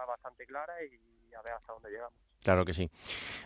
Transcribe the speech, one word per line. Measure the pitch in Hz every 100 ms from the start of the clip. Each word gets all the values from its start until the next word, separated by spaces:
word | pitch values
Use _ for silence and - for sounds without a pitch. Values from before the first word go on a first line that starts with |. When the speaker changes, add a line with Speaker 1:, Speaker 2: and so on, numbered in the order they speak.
| 127
Speaker 1:
bastante | 120 131 123
clara | 123 139 156 175
y | 151 123 113 117 -
a | 113
ver | 113
hasta | 113 -
dónde | 113 113
llegamos. | 104 120 - _ _
Speaker 2:
Claro | - 92 90
que |
sí. | 85 87 - - - - -